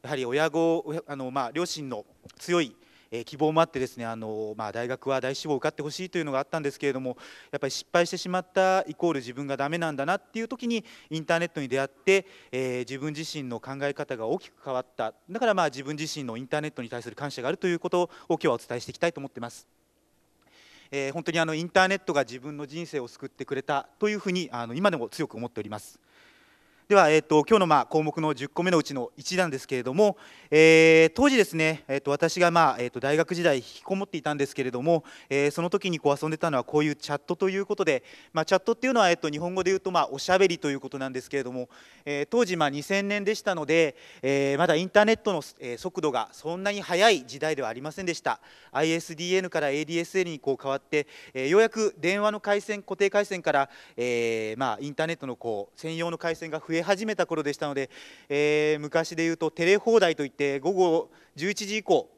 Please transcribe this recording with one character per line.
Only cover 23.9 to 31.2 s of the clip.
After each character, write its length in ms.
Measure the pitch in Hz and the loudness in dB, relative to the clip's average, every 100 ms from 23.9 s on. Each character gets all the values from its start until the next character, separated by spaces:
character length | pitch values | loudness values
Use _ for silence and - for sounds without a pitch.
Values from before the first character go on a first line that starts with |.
| _ | _
と 100 | 208 | -2
い 60 | |
う 60 | 208 | -2
ふ 80 | 190 | -2
う 40 | |
に、 180 | 180 160 | -2 -4
あ 160 | 120 117 | -6 -6
の、 80 | 127 | 0
今 160 | 202 | 0
で 60 | 160 | 0
も 120 | 113 | -6
強 180 | - 147 | -6 -8
く 80 | 110 | -6
思 120 | 120 | -10
っ 20 | |
て 100 | - | -8
お 40 | |
り 60 | 101 | -10
ま 100 | 104 | -12
す。 200 | - _ _ _ _ _ _ _ _ _ _ | -14 _ _ _ _ _ _ _ _ _ _
で 80 | 202 | 6
は、 160 | 160 | 8
え 80 | 156 | 6
ー 20 | |
と、 240 | - 156 147 | 6 4 6
今 120 | 214 | 4
日 0 | |
の、 80 | 175 | 6
ま 140 | 147 | 4
あ、 40 | 120 | 4
項 160 | 160 | 0
目 180 | 156 165 | 0 -2
の 140 | 156 | -2
十 160 | 135 139 | -4 -6
個 140 | - | -2
目 80 | 180 | 2
の 80 | 170 | 2
う 40 | |
ち 120 | 143 139 | 0 -6
の 160 | 120 - | -8 -10
一 220 | - 180 | -6 -2
な 80 | 175 | -2
ん 60 | |
で 80 | 131 | -4
す 80 | - | -4
け 80 | 127 | -4
れ 80 | |
ど 100 | 123 | -2
も、 240 | 147 208 - - - - | 2 2 2 -14 -20 4
え 600 | 151 160 160 160 160 160 | 8 10 10 10 10 8
ー、 20 | |
当 160 | 160 | 6